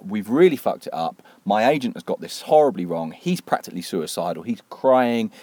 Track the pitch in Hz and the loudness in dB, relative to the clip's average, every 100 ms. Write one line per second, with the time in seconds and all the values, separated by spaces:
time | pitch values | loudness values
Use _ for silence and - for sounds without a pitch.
0 | 95 104 98 135 180 135 107 - - 80 | -6 -8 0 4 4 4 -4 -4 -6 -6
1 | 82 - _ _ 95 107 120 151 123 - | -6 -8 _ _ -2 2 2 2 -2 -6
2 | - - 101 - - 151 143 92 90 82 | -8 -8 -8 -12 4 6 6 2 -4 -4
3 | 82 80 175 92 - 120 - 90 - 92 | -6 -6 -4 -4 -4 -6 -6 -12 -6 -6
4 | 76 - 85 82 101 107 - - 131 127 | -6 -6 -6 -6 -8 -10 -12 -2 4 4
5 | 123 117 110 - | 4 0 -4 -8